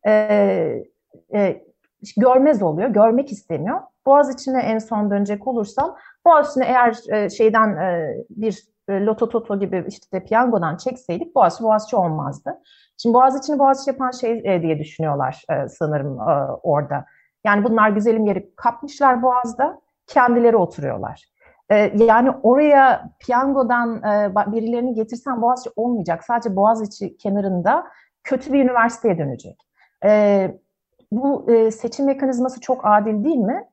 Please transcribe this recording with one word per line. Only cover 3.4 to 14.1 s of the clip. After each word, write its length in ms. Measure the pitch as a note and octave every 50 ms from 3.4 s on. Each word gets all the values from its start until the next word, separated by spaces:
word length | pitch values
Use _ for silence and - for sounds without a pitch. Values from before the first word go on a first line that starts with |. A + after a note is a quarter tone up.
| _ _ E3 C3 D3+ G3+ D4+ F#4+ - _ _ _ _
Boğaziçi'ne 540 | C4+ C#4 C#4+ D4 C#4 B3+ B3 - C4+ C4 B3+
en 180 | - - A3
son 340 | A3 A3 - A#3 G#3 G#3+ G3+
dönecek 360 | G3+ G3+ G3+ G3 G#3 G3+ -
olursam, 480 | C4 B3 A#3 G#3 G#3 - - C#4+ F4+ - - - - _ _ _
Boğaziçi'ne 400 | E4+ E4 D4 D4 D4 - B3+ B3
eğer, 320 | - B3+ B3+ B3 A#3 A3 - - -
e, 200 | G#3+ G#3+ G#3 G3
şeyden, 480 | G3+ - A3+ A3 G#3+ A3+ A3 G#3+ F#3
e, 400 | D3+ F3+ F#3 F3 E3+ D#3+ C#3+ A2 - - _
bir, 340 | - - A3 A3 G3 - _ _ _ _ _ -
e, 160 | G3 F#3+ G3+
loto 240 | A3 G#3+ G#3+ A#3+ A3
toto 300 | - A3+ A3+ - G3+ G3
gibi 260 | G3 F#3 F#3+ F3+ -
işte 360 | F#3+ G3+ - _ _ - F#3+ F#3
piyangodan 540 | - A3 A3+ B3+ B3 A#3 F#3+ E3+ D#3+ E3
çekseydik 580 | E3+ - B3+ B3+ - _ - E3+ - E4+ - _
Boğaziçi, 280 | C4+ G#3 A3 A3 - A3+
Boğaziçi 320 | A3 G#3+ G#3+ G#3+ - B3+
olmazdı. 640 | G#3 F3+ E3 D#3 D3+ - C3+ C#3 - _ - - - _ _ _ _ _ _ _
Şimdi 160 | - - A#3 A3+
Boğaziçi'ni 460 | B3 B3+ C4+ B3+ C#4+ C#4 - D4+ C4+
Boğaziçi 300 | C#4 C4+ C4+ C4+ - C#4
yapan 220 | C4 C4+ C4 B3+